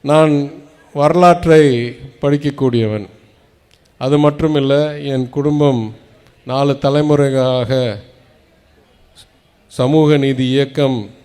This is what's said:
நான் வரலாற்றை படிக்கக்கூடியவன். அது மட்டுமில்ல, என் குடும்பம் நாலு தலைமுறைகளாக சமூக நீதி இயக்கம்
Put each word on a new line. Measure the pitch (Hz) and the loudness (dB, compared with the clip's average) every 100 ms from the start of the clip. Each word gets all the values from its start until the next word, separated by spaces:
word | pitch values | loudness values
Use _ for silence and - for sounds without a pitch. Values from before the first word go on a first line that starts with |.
நான் | 139 151 156 147 143 143 - _ _ | 0 2 2 2 -4 -10 -20 _ _
வரலாற்றை | 147 147 135 175 175 175 156 151 120 120 120 - - | -2 0 4 4 4 4 4 6 2 -4 -10 -20 -6
படிக்கக்கூடியவன். | 143 143 147 143 135 120 110 107 95 - _ _ _ _ _ _ _ _ | -2 -2 -2 -2 -2 0 -2 -4 -10 -18 _ _ _ _ _ _ _ _
அது | 131 147 147 | -2 2 2
மட்டுமில்ல, | 147 160 151 135 139 151 147 | 0 -2 -2 0 0 -2 -6
என் | 143 131 123 | -6 -6 -6
குடும்பம் | 135 143 147 147 127 110 110 _ _ _ _ - | -4 -2 0 0 0 -4 -12 _ _ _ _ -8
நாலு | 131 143 139 | -4 -2 -2
தலைமுறைகளாக | 143 143 151 147 139 131 131 127 117 131 123 101 - _ _ _ _ _ _ _ _ _ _ _ - _ _ _ _ | -2 0 0 2 2 0 0 -2 -2 -2 -4 -6 -14 _ _ _ _ _ _ _ _ _ _ _ -20 _ _ _ _
சமூக | - 127 156 151 147 | -6 0 2 4 2
நீதி | 139 131 | 0 -2
இயக்கம் | 131 131 139 135 139 127 101 - | -2 0 -2 -2 -2 -2 -8 -16